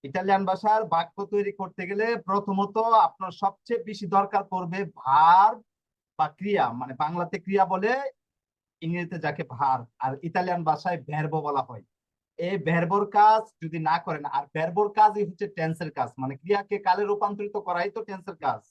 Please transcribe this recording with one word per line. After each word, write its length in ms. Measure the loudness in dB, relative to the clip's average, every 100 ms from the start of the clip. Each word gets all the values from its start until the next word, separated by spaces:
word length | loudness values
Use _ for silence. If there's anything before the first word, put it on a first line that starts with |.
| -6
ইতালিয়ান 360 | -4 2 2 2
ভাষার 320 | 0 2 2 2
বাক্য 240 | -2 -2 -10 -4
তৈরি 180 | -2 -2 -6
করতে 240 | -12 -8 -6
গেলে 160 | -2 -2 -2 -2
প্রথমত 480 | -2 0 -2 0 0 4 4 4
আপনার 240 | _ -12 -4
সবচেয়ে 440 | -4 -4 -6 -6 -6
বেশি 180 | -10 0 2
দরকার 280 | 2 -2 -2
পড়বে 280 | -6 -6 -6 -8 -6
ভার্ব 560 | 2 6 8 8 8 4 _ _ _ _ _ -4
বা 80 | -4 _
ক্রিয়া, 280 | -2 0 0 -2
মানে 140 | -10 -4
বাংলাতে 340 | -4 -2 -4 -6 -2
ক্রিয়া 200 | 2 2
বলে, 180 | 2 0 -2 -4 _ _ _ _ _ _ _ -6
ইংরেজিতে 320 | -6 -6 -6 -6
যাকে 180 | -6 -10 -2
ভার্ব, 300 | 0 0 -4 _
আর 80 | -6 -6 -4
ইতালিয়ান 320 | -4 -2 -2 0
ভাষায় 300 | -2 -2 -6 -6
ভার্বো 320 | -4 -2 -2 -2
বলা 160 | -4 -4
হয়। 140 | -12 _ _ _ _ _ -8 -6
এই 100 | -4 0
ভার্বর 360 | 0 2 0 2 6
কাজ 240 | 6 6 0 _
যদি 160 | -10 -4 0
না 60 | -2 -2
করেন, 180 | -8 -4 -6
আর 80 | -6 -4
ভার্বর 320 | -2 0 0 6
কাজই 280 | 4 4 -4
হচ্ছে 180 | -4 -8 -4
টেন্সের 340 | -4 -4 -8 -6
কাজ, 120 | -8 -6
মানে 120 | -8 -8
ক্রিয়াকে 360 | -2 -2 0 -4 0
কালে 160 | 0 0
রূপান্তরিত 500 | -2 -2 -4 -6 -6 -6
করাই 220 | -4 -4 -6
তো 40 | -10
টেন্সের 300 | -12 -12 -6 -6
কাজ। 160 | -6 _